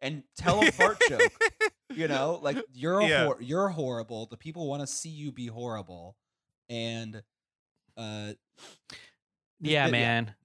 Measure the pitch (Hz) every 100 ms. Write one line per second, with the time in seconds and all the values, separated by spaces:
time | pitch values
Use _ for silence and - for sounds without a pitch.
0 | 135 151 - - - - 320 - 440 415
1 | 480 143 480 - 440 - 427 _ - 240
2 | 160 135 147 175 143 247 - 127 156 190
3 | 208 143 139 123 123 170 196 165 131 117
4 | 110 110 110 113 160 165 147 143 139 -
5 | 160 151 147 123 120 113 120 110 87 87
6 | 87 - _ _ _ _ - 117 113 113
7 | 110 107 - _ _ _ _ _ _ 110
8 | 110 107 104 107 _ _ - - - -
9 | - _ _ _ _ - 151 151 131 120
10 | 117 117 110 -